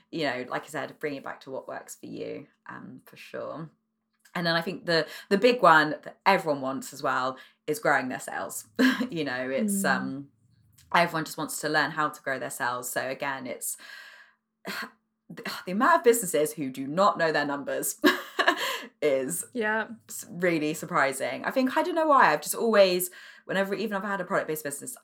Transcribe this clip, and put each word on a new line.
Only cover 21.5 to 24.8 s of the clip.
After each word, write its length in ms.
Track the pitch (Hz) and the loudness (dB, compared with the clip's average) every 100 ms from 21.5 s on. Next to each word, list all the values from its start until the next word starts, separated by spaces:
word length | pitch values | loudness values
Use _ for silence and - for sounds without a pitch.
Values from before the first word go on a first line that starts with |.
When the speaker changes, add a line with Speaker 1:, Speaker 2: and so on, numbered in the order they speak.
Speaker 1:
think, 260 | 269 254 320 | 0 2 2
I 60 | |
don't 120 | 330 | 0
know 120 | 330 311 | 2 6
why, 260 | 269 175 | 8 8
I've 100 | 151 | 6
just 120 | - | -2
always, 560 | - 226 208 190 180 180 - - - | -2 4 8 6 6 -2 -10 -20 -16
whenever, 300 | - 185 196 | -4 -2 -2
even 220 | 190 208 196 | -2 -4 -4
if 80 | |
I 40 | 208 | -4
had 120 | 196 | -6
a 40 | |
product-based 400 | 175 170 156 156 | -2 -2 -2 -6
business, 320 | 143 - | -6 -10